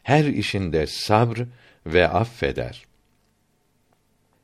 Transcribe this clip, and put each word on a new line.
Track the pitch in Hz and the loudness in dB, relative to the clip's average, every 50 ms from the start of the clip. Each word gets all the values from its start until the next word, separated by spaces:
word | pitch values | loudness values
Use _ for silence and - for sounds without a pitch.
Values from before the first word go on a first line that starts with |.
| - | -2
Her | - 131 151 151 | 2 2 2 2
işinde | 143 - - 101 - - 101 98 87 76 80 76 | 2 0 -2 -4 -4 -2 -4 -2 -2 0 -2 -2
sabr | 76 - - - - 104 107 120 120 113 113 123 123 - - _ - _ _ - | -2 -4 -6 -2 2 2 2 2 2 0 -4 -8 -8 -10 -18 _ -20 _ _ -6
ve | 82 80 90 87 80 | 0 2 4 4 4
affeder. | - 90 110 117 - - - 67 65 67 60 58 - - - _ _ _ _ _ _ _ _ _ _ _ _ _ _ _ _ _ _ _ _ _ _ _ _ _ _ _ _ _ _ _ | 2 0 0 -2 -4 -4 -4 -4 -4 -4 -6 -8 -10 -16 -20 _ _ _ _ _ _ _ _ _ _ _ _ _ _ _ _ _ _ _ _ _ _ _ _ _ _ _ _ _ _ _